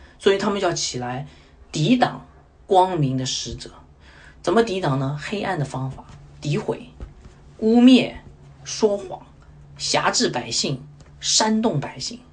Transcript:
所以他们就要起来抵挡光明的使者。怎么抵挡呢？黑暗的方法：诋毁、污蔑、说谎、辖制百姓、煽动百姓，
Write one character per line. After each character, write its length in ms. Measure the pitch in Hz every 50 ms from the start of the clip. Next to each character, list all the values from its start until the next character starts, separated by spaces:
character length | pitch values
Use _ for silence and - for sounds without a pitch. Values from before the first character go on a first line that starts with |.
| - - - -
所 160 | - 202 196
以 60 | 190
他 100 | 196 208
们 100 | 202 202
就 60 | 190
要 80 | 175 156
起 240 | 147 - - - 127
来 300 | 123 123 127 131 147 - - - - _ _ - - -
抵 260 | - 160 151 196 254 247
挡 280 | - - - - - - - - - _ _ _ -
光 340 | - 202 185 185 185 185 165
明 160 | 143 131 131
的 80 | 131 131
使 300 | 123 - - - 117 117
者。 160 | 120 - - - - - - _ _ - - - - - - - -
怎 100 | - -
么 120 | 180 226 233
抵 180 | 226 185 190
挡 160 | 180 151 135 135
呢？ 220 | 135 135 147 147
黑 220 | - - - 202 208
暗 160 | 202 185 156
的 40 | 143
方 280 | - - 131 131 131
法： 120 | 131 - - - - - - - - -
诋 180 | - 147 147 208
毁、 300 | - - - - - - - - - - - - - - - - - - - -
污 200 | - 220 226 240
蔑、 340 | 240 254 262 233 - - - - - - - - - - - - -
说 340 | - - - 233 208 202 196
谎、 240 | 190 180 - - - - - - - - - - - - - -
辖 320 | - - - - - 190
制 200 | 196 - - 175
百 200 | 147 123 120 -
姓、 320 | - - - 175 139 131 - - - - - - - -
煽 420 | - - - - 220 220 220 220
动 180 | 220 226 170 143
百 200 | - - - -
姓， 200 | 131 - - - - -